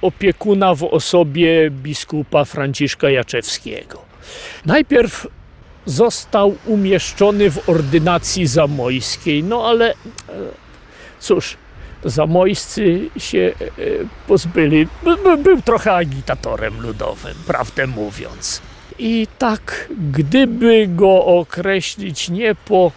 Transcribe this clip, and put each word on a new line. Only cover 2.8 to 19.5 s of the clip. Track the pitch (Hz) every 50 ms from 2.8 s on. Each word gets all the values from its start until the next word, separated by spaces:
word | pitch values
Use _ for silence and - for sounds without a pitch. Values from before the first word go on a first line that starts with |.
| 147 139 - - - 143
Jaczewskiego. | 139 131 120 - - 120 - - - - - - 113 110 - - - - - _ _ - - - - - - - - - -
Najpierw | 151 - 294 311 - 285 247 233 185 - - - - - - - - - - - - - - -
został | - 139 131 226 233 - - - - - 220 202 202 202 - -
umieszczony | - 220 208 196 190 196 180 - - - - 202 208 208 202 208 196
w | 143 180 - -
ordynacji | 175 160 151 135 139 165 151 180 175 170 - - - 185 180
zamojskiej, | 147 117 156 156 143 147 139 123 123 127 131 113 - - - - - 156 147 156
no | 185 226 240 226 220
ale, | 233 233 233 233
e, | - - - - 220 - - - - 196 196 - - - _ - - - - - - - - - - -
cóż, | - - 214 - - - - - _ - - - - - - - -
zamojscy | - 117 131 151 156 160 180 185 190 208 - - - - 214 214 185 170 180 226 320 - 269
się, | - - - - 180 180 - -
e, | - - - - - - - - - - - - -
pozbyli, | - 214 175 - 165 175 - 160 147 156 156 156 165 - - -
by-, | 339 339
by-, | 330 403 381 349
był | 285 285 370 381 277 -
trochę | - 233 214 - 220 190
agitatorem | 175 175 151 135 135 135 - 127 - - 117 117 104 107 110 104 113
ludowym, | 113 117 107 101 - - - - - 95 95 - -
prawdę | - 131 123 123 - - - 135
mówiąc. | 131 127 110 104 104 101 - - - - - - - - - - - - - - - - -
I | 247 226 226 226 220 - - _
tak, | 269 240